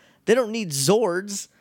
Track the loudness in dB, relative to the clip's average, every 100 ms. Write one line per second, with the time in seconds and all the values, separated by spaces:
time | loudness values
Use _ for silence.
0 | _ _ 0 2 2 -2 -4 -2 2 2
1 | 2 -2 -6 -12 -12 _